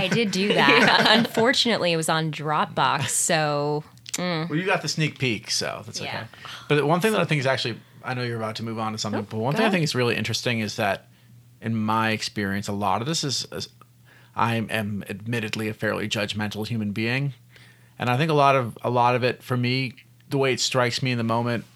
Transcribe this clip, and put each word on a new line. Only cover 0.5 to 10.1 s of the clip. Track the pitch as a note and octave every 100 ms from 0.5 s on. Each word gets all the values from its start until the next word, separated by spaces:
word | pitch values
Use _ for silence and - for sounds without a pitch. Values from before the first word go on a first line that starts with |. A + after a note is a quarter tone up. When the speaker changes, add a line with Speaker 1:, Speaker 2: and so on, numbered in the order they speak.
Speaker 1:
that. | G3+ C#3+
Speaker 2:
<laughs> | C#3+ F#3+ D3 A#3+
Yeah. | C#4
Speaker 1:
Unfortunately, | A#3 - A3+ C4 A#3+ G3+ F3
it | E3
was | D#3+
on | D#3+ D#3+
Dropbox, | D3+ D3+ D3+ G3+ - C3+ C3+ A#2+
so, | - - E3 D3+ D3 D3 D3 - - -
mm. | - F3+ E3 E3+
Speaker 3:
Well, | D#3
you | F#3
got | F3+
the | D#3+
sneak | - D3+ -
peek, | C3 G2+ -
so | - C#2+ G#1
that's | G#2 -
Speaker 1:
Yeah. | C#3
Speaker 3:
okay. | G2+ A2+ - - - -
But | D3 C#3+
one | F3
thing | G#3+
that | G#3
I | D#3+
think | D3+
is | C3
actually, | B2+ B2 G#2+ - -
I | B2+
know | B2
you're | A#2+ A2+
about | A2 A2
to |
move | A2+ A2+
on | A2
to | A2
something, | A2 -
Speaker 2:
Nope, | -
Speaker 3:
but | A2
one | A#2+
Speaker 2:
go | F3+
Speaker 3:
thing |
I | A3
Speaker 2:
ahead. |
Speaker 3:
think | F#3+
is | D3+ B2
really | A#2+